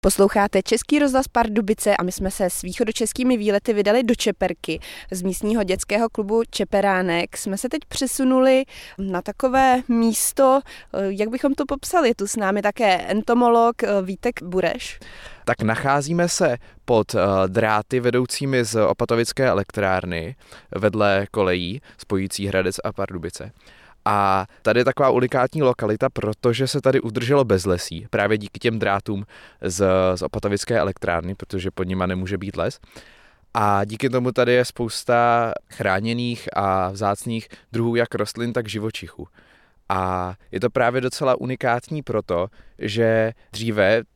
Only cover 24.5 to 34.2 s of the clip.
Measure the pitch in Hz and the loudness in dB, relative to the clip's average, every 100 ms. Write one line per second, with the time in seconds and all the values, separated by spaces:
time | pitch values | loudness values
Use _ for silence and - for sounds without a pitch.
24.5 | - - 113 127 123 135 120 127 135 127 | -4 0 2 2 2 2 4 2 2 0
25.5 | 156 135 123 107 107 131 - 104 107 123 | 2 0 2 -2 0 -2 -2 -4 0 0
26.5 | 117 131 147 131 135 117 110 120 143 123 | 2 0 0 2 2 0 -4 2 2 4
27.5 | 98 92 90 - 82 110 101 101 107 101 | 2 2 -2 -2 -10 -6 0 2 0 -2
28.5 | - 120 113 104 98 - 101 104 - - | -4 -2 0 0 0 -2 -8 -8 -16 -20
29.5 | _ - 87 95 92 92 92 92 107 104 | _ -6 0 4 4 2 0 -4 -4 -2
30.5 | 101 - 113 98 95 - 85 85 98 - | -2 0 0 0 -2 -4 -2 -4 -10 -8
31.5 | 95 92 - 92 92 92 92 92 98 98 | -6 -6 -6 -4 -2 -2 -2 -4 -6 -6
32.5 | 82 92 - - - - - - _ _ | -4 -4 -6 -20 -20 -20 -20 -20 _ _
33.5 | 117 104 101 101 107 135 127 | 0 2 2 0 -2 0 0